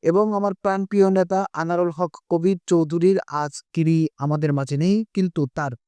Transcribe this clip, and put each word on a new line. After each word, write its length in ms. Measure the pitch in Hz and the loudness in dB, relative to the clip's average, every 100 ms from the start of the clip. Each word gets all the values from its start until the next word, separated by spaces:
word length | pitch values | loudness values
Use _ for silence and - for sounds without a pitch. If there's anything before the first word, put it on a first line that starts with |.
এবং 220 | - 175 214 | 2 2 2
আমার 180 | 208 202 | 0 -2
প্রাণপ্রিয় 560 | 196 196 196 196 202 190 | -2 -4 -2 -2 2 4
নেতা 360 | 190 180 190 196 | 4 2 0 -2
আনারুল 380 | 151 165 175 175 | -4 -2 0 0
হক 220 | 156 175 - _ | -2 -6 -6 _
কবির 300 | 170 170 190 - | 0 0 -2 0
চৌধুরীর 520 | 175 160 165 175 190 - | 0 2 2 2 0 -2
আজ 240 | 147 147 - _ | -6 -6 -8 _
তিনি 340 | - 160 165 160 _ | -2 2 2 0 _
আমাদের 340 | 143 151 151 | -4 -2 0
মাঝে 240 | 143 135 143 | -2 -2 -2
নেই, 280 | 170 202 220 | 0 0 -2
কিন্তু 260 | - 185 165 139 | -4 -4 -2 -4
তার 180 | - 143 123 | -4 -8 -8